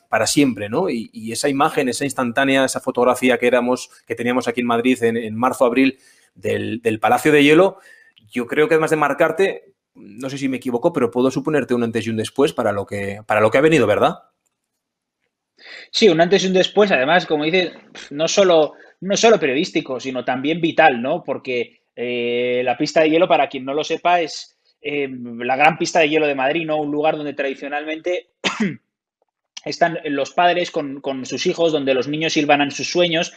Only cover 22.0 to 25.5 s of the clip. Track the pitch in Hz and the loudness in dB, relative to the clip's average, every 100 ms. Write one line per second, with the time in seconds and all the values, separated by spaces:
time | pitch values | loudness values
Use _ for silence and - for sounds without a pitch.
22 | 120 123 120 120 123 123 127 120 151 170 | -6 -4 -2 -2 0 0 -2 -2 -2 2
23 | 156 160 180 160 139 135 131 143 147 160 | 2 4 4 2 2 -4 -6 -6 -4 -2
24 | 170 175 151 - - _ _ _ 147 143 | 0 0 0 -8 -18 _ _ _ -8 -6
25 | 139 127 120 117 120 | -6 -8 -12 -8 -4